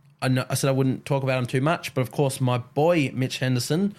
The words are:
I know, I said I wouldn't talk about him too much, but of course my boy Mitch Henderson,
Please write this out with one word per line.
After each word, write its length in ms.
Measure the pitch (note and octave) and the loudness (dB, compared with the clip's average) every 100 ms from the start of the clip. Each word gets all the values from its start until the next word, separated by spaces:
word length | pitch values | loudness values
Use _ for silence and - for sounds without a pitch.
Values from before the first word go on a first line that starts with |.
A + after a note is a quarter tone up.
| _ _ | _ _
I 80 | C3 | 0
know, 160 | B2+ - | 0 0
I 40 | |
said 160 | C3+ C#3 | -2 0
I 20 | |
wouldn't 320 | C3+ C3 A#2+ | 2 2 -2
talk 200 | - C#3 | -2 -2
about 140 | C3+ C3 | 0 -2
him 100 | A#2+ | 0
too 120 | C3+ | 0
much, 340 | C#3+ E3+ - | 0 -2 -4
but 60 | - | -4
of 120 | B2+ | -2
course 280 | - C#3 - | 0 0 0
my 200 | B2+ B2 | 0 0
boy 520 | - - E3 F3 C3 | -2 0 4 4 2
Mitch 260 | B2 B2+ - | -2 -4 -2
Henderson, 540 | B2+ B2+ - D#3 G3+ | -2 -2 0 0 -2